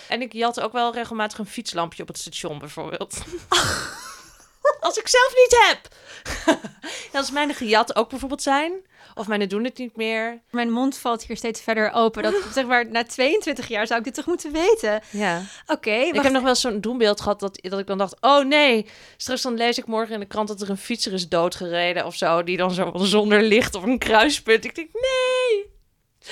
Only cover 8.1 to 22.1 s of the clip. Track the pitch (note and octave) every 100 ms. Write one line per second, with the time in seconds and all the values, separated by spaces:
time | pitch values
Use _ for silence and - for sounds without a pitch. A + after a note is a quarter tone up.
8.1 | C4+ C4+ C#4 C#4+ C#4 D#4+ F#4+ - _ -
9.1 | - G#3 G#3 G3 G3+ B3 - B3 - A3
10.1 | A3+ A3+ A#3 _ A#3+ A#3 A#3 C4+ C4+ B3
11.1 | A#3 - A3 A#3 A3 - A3 G#3+ A#3 A3+
12.1 | A3 A3 G4 F4+ C4+ B3 B3 A3+ A3+ A#3
13.1 | - C4 G#4 E4 C4+ A#3+ G#3+ A3 A#3+ A3+
14.1 | C#4 D4+ E4+ D#4 D#4 F4+ A4 G#3+ G#3+ -
15.1 | G#3 G3+ E3+ G3 - - D#4 A3+ G#3+ D#4
16.1 | D4 C#4 C4 C4 A#3+ B3+ G#3 G#3 B3 G#3+
17.1 | G#3 G#3 G3+ G3 - F#3 G3 G3 G3 G3
18.1 | - B3 C#4+ C4+ D4 C#4+ A3+ G#3 - -
19.1 | - - B3+ B3+ A3+ A#3 A#3+ A#3+ A3 A3
20.1 | A3 G3 G#3 G#3+ G3 G3+ G3 - A#3 -
21.1 | F#3+ E3+ F3 F3 - F3+ E3+ F3 F3 E3+